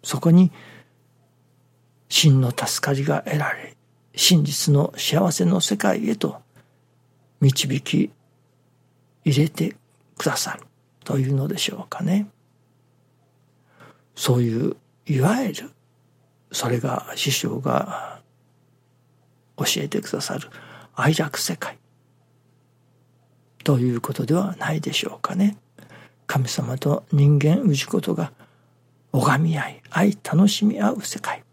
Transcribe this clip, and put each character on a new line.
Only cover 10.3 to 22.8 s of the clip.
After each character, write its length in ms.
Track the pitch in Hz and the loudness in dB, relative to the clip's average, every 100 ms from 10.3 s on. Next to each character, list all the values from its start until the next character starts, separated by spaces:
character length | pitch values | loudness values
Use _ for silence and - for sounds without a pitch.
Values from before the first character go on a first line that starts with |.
| - | -2
さ 160 | - | -6
る 100 | - - _ _ _ | -10 -16 _ _ _
と 160 | - 139 | -6 -2
い 100 | 131 | 0
う 60 | 135 | -2
の 120 | 143 | -2
で 100 | 170 | -4
し 140 | - | -6
ょ 120 | - 180 | -8 -12
う 40 | |
か 140 | - | -6
ね。 240 | 180 196 208 _ _ _ _ _ _ _ _ _ _ _ _ _ _ _ - _ _ - | 0 0 -2 _ _ _ _ _ _ _ _ _ _ _ _ _ _ _ -20 _ _ -8
そ 200 | - 123 | 0 2
う 60 | |
い 280 | 117 113 - | 2 -2 -4
う、 80 | - _ _ - | -6 _ _ -4
い 140 | 135 | 0
わ 220 | 143 240 | 2 0
ゆ 120 | 240 | -2
る、 180 | - - _ _ _ _ _ _ _ _ | -8 -14 _ _ _ _ _ _ _ _
そ 180 | - - | -6 -2
れ 100 | 120 | -2
が 320 | 131 123 - - | -2 -6 -8 -6
師 160 | - | -2
匠 280 | 135 - - | -2 -4 -4
が 640 | 131 - - - - - _ _ _ _ _ _ _ _ _ _ _ _ _ - | -2 -2 -2 -10 -12 -16 _ _ _ _ _ _ _ _ _ _ _ _ _ -6
教 80 | 135 - | -4 -2
え 100 | 143 | -4
て 140 | - | -6
く 80 | - | -6
だ 120 | - | -8
さ 160 | - - | -6 -8
る 120 | - - - - - - | -10 -20 -20 -20 -18 -2
愛 180 | 147 160 | 0 2
楽 240 | 151 - | -2 -4
世 180 | - 170 | -6 -6
界 200 | - - _ _ _ _ _ _ _ _ _ _ | -10 -14 _ _ _ _ _ _ _ _ _ _